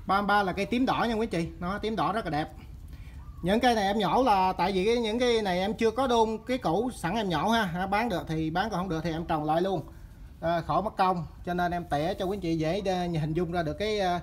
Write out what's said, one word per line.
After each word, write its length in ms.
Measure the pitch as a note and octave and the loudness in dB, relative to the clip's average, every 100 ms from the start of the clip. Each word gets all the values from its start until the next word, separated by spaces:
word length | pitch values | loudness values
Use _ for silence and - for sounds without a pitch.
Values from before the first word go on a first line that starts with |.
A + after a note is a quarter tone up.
| - | 0
Ba 140 | G3 | 2
mươi 60 | G3+ | 4
ba 160 | G#3 | 4
là 100 | F#3+ | 4
cây 140 | F3 G3 | 0 0
tím 200 | - B3+ | 0 2
đỏ 200 | C#3+ A3+ | 2 0
nha 60 | |
quý 120 | G#3+ A3+ | 0 -2
chị. 220 | F3 E3+ - | -2 -4 -6
Nó 200 | F3 G3+ | -6 -4
tím 180 | G#3+ G#3+ | -4 0
đỏ 160 | D#3 | 0
rất 120 | G#3+ | 0
là 60 | F#3 | -2
đẹp. 180 | D3 D#3 - - - - - - - - - | -2 -4 -8 -16 -16 -16 -16 -16 -16 -16 -6
Những 180 | E3+ A3 | 0 4
cây 140 | B3 | 4
này 100 | A3+ | 4
em 140 | G3 G#3+ | 2 2
nhổ 240 | F3+ G3+ | 2 4
là 300 | B3+ G3 F#3 | 6 6 4
tại 200 | F#3 F3+ | 2 0
vì 120 | F#3+ | 2
cái, 120 | G3+ A#3+ | 2 2
những 220 | A3 A#3 | 0 2
cây 240 | B3 A3+ | 2 2
này 160 | G3+ F3+ | 2 0
em 160 | G3 | 0
chưa 160 | G#3+ A3+ | 2 2
có 160 | A3+ C4+ | 2 4
đôn 320 | A#3 A3 G#3+ - | 4 4 0 -4
cái 120 | B3+ | -2
củ 320 | F3 F3 B3 | 0 0 0
sẵn 240 | - E3 | -4 -2
em 140 | A3 G3+ | 0 0
nhổ 200 | D#3 F#3+ | 0 2
ha. 140 | A3+ | 2
Ha, 240 | G3 F3 F#3+ | 2 -2 0
bán 220 | G3+ A#3+ | 0 0
được 160 | E3+ C#3 | -2 -2
thì 220 | D#3+ D#3+ | -2 0
bán, 200 | E3+ A3 | -2 -2
còn 80 | F#3+ | -2
không 100 | F#3 | -2
được 160 | D#3+ | -2
thì 80 | E3+ | -2
em 120 | D#3 | -4
trồng 200 | E3 D#3+ | -2 -2
lại 180 | D3+ D#3+ | 0 0
luôn. 200 | F#3+ F3+ - - - - - - | 0 -2 -6 -14 -18 -18 -18 -6
À, 200 | E3 E3+ | -2 -2
khỏi 220 | D#3+ D3+ | 0 0
mất 140 | G#3 - | 0 2
công, 300 | F#3 F3+ D3+ - | 2 2 -4 -8
cho 100 | - | -4
nên 180 | F3 F3 | -2 0
em 120 | F3 | -2
tỉa 300 | E3 D3 D#3+ G3 | -2 0 0 -2
cho 60 | |
quý 120 | F#3 G3+ | -4 -2
anh 40 | |
chị 180 | F3 E3 | -2 0
dễ 220 | D#3 G3 | 0 0
để 280 | G3 F3+ F3 | 0 -2 -2
hình 240 | E3 D3+ | -2 -2
dung 200 | D#3+ E3+ | -2 0
ra 100 | F3 | -2
được 120 | D3+ | -2
cái, 260 | D3+ G#3+ G#3+ | -2 -2 0
à, 200 | F#3 F3 | 0 -2